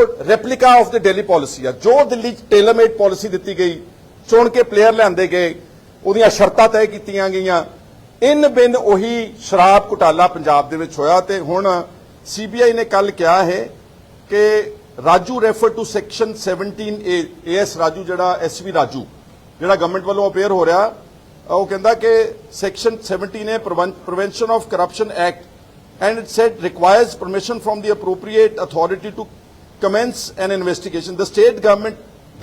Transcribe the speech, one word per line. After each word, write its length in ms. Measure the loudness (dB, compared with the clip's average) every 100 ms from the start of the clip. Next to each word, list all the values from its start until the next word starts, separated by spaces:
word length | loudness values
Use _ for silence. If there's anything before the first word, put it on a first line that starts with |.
| 6
replica 760 | 2 0 0 0 2 6 6
of 40 | 4
the 120 | 2
Delhi 220 | 0 0
policy 460 | 0 0 0 -6 -8
ਆ। 40 |
ਜੋ 340 | -2 2 4 4
ਦਿੱਲੀ 260 | 0 -6
'ਚ 80 | -8 2
tailor-made 380 | 4 4 4 2 4
policy 260 | 0 0 -6
ਦਿੱਤੀ 280 | -8 -6 -2
ਗਈ, 240 | -2 -4 -12 -20 -20 -20 2
ਚੁਣ 200 | 4 4
ਕੇ 140 | 2
ਪਲੇਅਰ 300 | 2 4 4
ਲਿਆਂਦੇ 340 | 4 2 2 0
ਗਏ, 280 | 0 -2 -4 -18 -20 -20 -8 -2
ਉਹਦੀਆਂ 240 | 4 4
ਸ਼ਰਤਾਂ 400 | 4 2 4 4
ਤੈਅ 160 | 4 0
ਕੀਤੀਆਂ 440 | -2 -8 -4 -4
ਗਈਆਂ, 360 | -2 -2 -2 -2 -10 -20 -20 -20 -2 2
in 160 | 4 4
ਬਿਨ 260 | 4 4 2
ਉਹੀ 580 | 2 0 0 -4 -6 -12
ਸ਼ਰਾਬ 520 | -2 4 6 4 2
ਘੁਟਾਲਾ 360 | 0 2 4 2
ਪੰਜਾਬ 420 | 0 0 2 0
ਦੇ 80 | -4
ਵਿੱਚ 220 | -8 -4
ਹੋਇਆ। 220 | 2 2
ਤੇ 180 | 0 -4
ਹੁਣ 440 | -4 -2 0 -2 -4 -14 -20 -20 -14
ਸੀ 220 | -12 -6
ਬੀ 140 | 2
ਆਈ 120 | 2
ਨੇ 120 | 2 0
ਕੱਲ੍ਹ 260 | 0 0
ਕਿਹਾ 320 | 0 2 4
ਹੈ 260 | 2 -2 -6 -14 -20 -20 -20 -20 -4
ਕਿ 420 | 2 2 2 -2 -10 -20 -4 2
ਰਾਜੂ 360 | 2 0 -2
refer 280 | 0 2 0
to 140 | 0 -6 -8
section 320 | -8 -6 -6
seventeen 680 | -6 -6 -6 -8 -10 -10 -8
A, 280 | -4 -4 -4 -10 -6
ਏ 80 | -2
ਐਸ 220 | -2 -2
ਰਾਜੂ 260 | -4 -4
ਜਿਹੜਾ, 340 | -6 -2 -2 -2
ਐਸ 200 | -6 -8
ਵੀ 120 | -4
ਰਾਜੂ 320 | -2 -2 -4 -14 -18 _ -20 _ -6
ਜਿਹੜਾ 160 | -2 0
ਗਵਰਨਮੈਂਟ 280 | -2 -4
ਵੱਲੋਂ 280 | -4 -2 -2
ਅਪੀਅਰ 200 | 0 -2
ਹੋ 140 | 0 2
ਰਿਹਾ, 300 | 2 0 -4 -20 -20 -20 -20 -6
ਉਹ 160 | -4 -2
ਕਹਿੰਦਾ 280 | -2 0
ਕਿ 400 | 0 2 2 0 -6 -18
ਸੈਕਸ਼ਨ 460 | -10 -8 -4 -4 -4
ਸੈਵਨਟੀਨ 460 | -6 -8 -8 -10 -6
ਏ 80 | -6
prevent-, 540 | -4 -4 -4 -6 -10
Prevention 360 | -6 -6 -4 -2 -2
of 60 |
Corruption 480 | -2 -4 -4 -4 -6
Act 340 | -4 -4 -4 -14 -20 -20 -20 -20 -6 -4
and 120 | -4
it 100 | -4 0
said 120 | 0 0
requires 460 | -8 0 4 4 4 -4
permission 360 | -8 -8 -6 -8
from 260 | -6 -4 -4
the 120 | -4
appropriate 680 | -4 -6 -2 2 2 0 -6
authority 440 | -2 -2 -4 -10 -12
to 60 | -16 -18 _ -20 -20 -6 -2
commence 600 | -2 -2 -6 -12 -8 -6
an 160 | -4
investigation। 540 | -4 -6 -8 -10 -8 -8
The 100 | -4
state 300 | 2 2 2
government 400 | 2 2 0 -10 -16 -20 -20 0